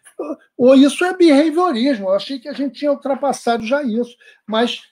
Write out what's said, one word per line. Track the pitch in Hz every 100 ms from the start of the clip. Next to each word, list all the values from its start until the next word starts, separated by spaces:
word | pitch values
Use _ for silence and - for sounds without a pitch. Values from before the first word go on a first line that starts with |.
| _ - 302 294 _ -
ou | 247 269
isso | 277 -
é | 359 370
behaviorismo, | 339 277 320 311 359 226 269 220 190
eu |
achei | 196 - 269
que | 294
a |
gente | 233 277 -
tinha | 294
ultrapassado | 277 269 254 277 - 240 233 220
já | 277
isso, | 269 220 233 - _ _ -
mas | 220 240 - -